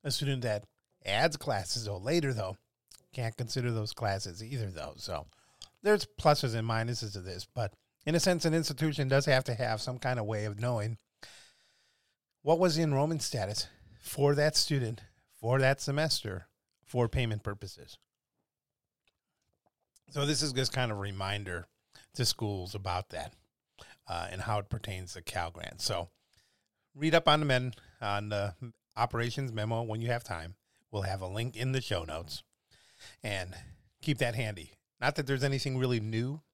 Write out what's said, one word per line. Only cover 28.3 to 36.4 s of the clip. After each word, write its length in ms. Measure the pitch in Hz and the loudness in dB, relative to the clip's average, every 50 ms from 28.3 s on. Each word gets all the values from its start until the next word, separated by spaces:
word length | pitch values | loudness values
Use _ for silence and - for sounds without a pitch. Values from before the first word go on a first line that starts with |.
| 104 101 101 101 87 _ 127 120 110 _ _ _ _ | -2 0 0 -2 -4 _ -14 -14 -14 _ _ _ _
operations 600 | 107 117 120 - 117 117 120 - - 139 127 110 | 0 0 0 2 0 -2 0 -2 -2 -4 -4 -2
memo 260 | 110 107 110 113 113 | -2 -2 0 0 -2
when 220 | 117 113 110 110 117 | -2 -2 -4 -2 0
you 60 | 120 | 0
have 140 | 120 117 - | -2 -2 -2
time. 320 | - 95 82 80 85 92 _ _ _ _ _ _ _ | -6 -6 -6 -6 -10 -14 _ _ _ _ _ _ _
We'll 120 | - 104 95 | -4 -4 -2
have 200 | 95 95 98 95 | -2 -2 -2 -4
a 40 | |
link 300 | 90 95 110 117 127 - | -4 -4 -4 -4 -4 -4
in 160 | 107 123 131 131 | -2 -2 0 0
the 80 | 131 | -2
show 240 | 123 - 107 87 82 | -2 -2 -2 -2 -2
notes, 380 | 78 78 80 80 - - - - _ _ _ _ _ - _ _ _ _ _ - - - _ - | -4 -6 -8 -8 -8 -12 -14 -14 _ _ _ _ _ -20 _ _ _ _ _ -20 -20 -20 _ -6
and 320 | 107 101 95 90 90 92 - - - - - _ _ _ _ - | -4 -2 -2 -4 -6 -10 -14 -16 -16 -20 -20 _ _ _ _ -2
keep 160 | 160 147 117 | -2 2 2
that 160 | 139 120 107 | 2 0 2
handy. 380 | 127 123 107 104 90 78 - - _ _ _ _ _ | 0 -2 -2 -4 -8 -12 -16 -18 _ _ _ _ _
Not 160 | 120 135 147 | 0 0 0
that 100 | - 143 | 0 -2
there's 180 | 127 139 131 135 | 0 0 0 2
anything 340 | 139 139 135 - 139 131 127 | 0 0 0 0 -2 0 0
really 220 | 127 127 123 113 | 2 2 2 0
new 420 | 107 110 110 113 120 127 143 156 | 0 0 -2 -2 -2 -2 -4 -8